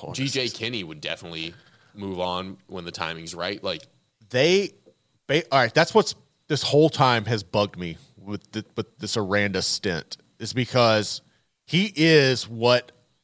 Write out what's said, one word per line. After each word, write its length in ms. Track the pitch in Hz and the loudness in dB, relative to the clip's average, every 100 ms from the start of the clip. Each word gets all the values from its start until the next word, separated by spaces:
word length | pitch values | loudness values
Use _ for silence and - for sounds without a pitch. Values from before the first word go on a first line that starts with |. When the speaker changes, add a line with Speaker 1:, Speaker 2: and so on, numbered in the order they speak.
Speaker 1:
Oh, 100 | - | -12
Speaker 2:
G 140 | - 135 | -8 -4
J 140 | 131 | -4
Speaker 1:
this 120 | 127 | -6
is 40 | - | -6
Speaker 2:
Kinney 260 | 110 117 | -8 -8
would 180 | 82 78 | -12 -12
definitely 520 | 80 80 87 82 82 - _ _ _ | -10 -10 -12 -12 -12 -14 _ _ _
move 260 | 104 98 90 | -14 -10 -6
on 380 | 90 90 95 95 - | -4 -4 -8 -14 -16
when 160 | 95 | -14
the 80 | 85 | -12
timing's 440 | 85 82 82 82 85 | -8 -8 -8 -12 -8
right. 280 | 90 101 | -8 -6
Like, 200 | 95 80 - _ _ _ 113 | -8 -10 -12 _ _ _ -4
Speaker 1:
They, 400 | 123 156 196 190 _ _ _ _ _ - | 0 2 2 -2 _ _ _ _ _ -2
ba-, 160 | 151 - | -2 2
all 80 | 135 | 2
right, 140 | 117 | 4
that's 200 | 151 170 | 4 4
what's 220 | 214 - - _ _ - | 4 2 -4 _ _ -4
this 160 | 143 | -4
whole 260 | - 143 156 | 2 4 4
time 360 | - 131 120 107 | 4 4 4 0
has 180 | 113 | -4
bugged 340 | 92 107 104 85 | -2 0 0 -2
me 200 | 87 78 _ _ | -10 -10 _ _
with 340 | 98 101 _ | -12 -12 _
the, 120 | 110 - - | -12 -10 -10
with 220 | - - | -10 -10
this 200 | 107 117 | -6 -4
Aranda 440 | 95 104 101 95 | 0 0 2 0
stint, 560 | - - 98 85 - - _ - | -2 -2 -2 -4 -6 -18 _ -12
is 120 | 110 | -8
because 680 | 120 120 127 117 107 101 - _ _ _ _ - | -4 0 4 4 4 0 -6 _ _ _ _ -2
he 260 | 165 208 151 | 0 0 2
is 520 | 160 156 131 123 110 | 6 6 6 2 -4
what 420 | 113 120 123 - _ _ _ | 0 2 2 0 _ _ _